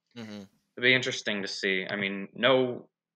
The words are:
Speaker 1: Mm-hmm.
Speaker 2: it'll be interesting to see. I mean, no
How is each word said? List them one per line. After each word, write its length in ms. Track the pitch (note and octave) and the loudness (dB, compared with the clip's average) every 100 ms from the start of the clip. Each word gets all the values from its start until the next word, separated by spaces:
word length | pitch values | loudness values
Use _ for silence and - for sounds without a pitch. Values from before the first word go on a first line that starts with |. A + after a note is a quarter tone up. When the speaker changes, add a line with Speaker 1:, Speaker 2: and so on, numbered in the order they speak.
| _ A#2+ | _ -16
Speaker 1:
Mm-hmm. 320 | A2 G#2 F#2+ _ _ - | -14 -14 -16 _ _ 0
Speaker 2:
it'll 80 | B2 | 4
be 100 | B2+ | 4
interesting 460 | B2 - - G#2 | 2 -4 -4 -4
to 40 | G2 | -4
see. 380 | - G2 F#2+ F#2 | -4 -2 -2 -2
I 60 | G2+ | -4
mean, 320 | G2 G2 G2 | -2 -4 -8
no 560 | - A#2+ C3 B2+ B2 - _ _ | 0 4 6 4 -2 -10 _ _